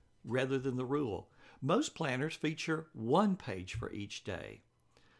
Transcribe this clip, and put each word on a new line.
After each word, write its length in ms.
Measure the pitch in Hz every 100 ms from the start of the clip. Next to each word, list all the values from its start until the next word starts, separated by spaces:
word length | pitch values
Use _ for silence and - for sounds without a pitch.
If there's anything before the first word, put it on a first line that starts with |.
| - _
rather 340 | - 127 131 135
than 180 | 131 127
the 80 |
rule. 460 | 127 147 127 90 - - - -
Most 320 | 135 214 302
planners 400 | - 151 127 156
feature 520 | - 156 156 - 160 160
one 440 | - 113 165 214 185
page 380 | - 95 95
for 180 | 113 -
each 320 | - 101 -
day. 380 | - 85 52 53 _ _ _ _ -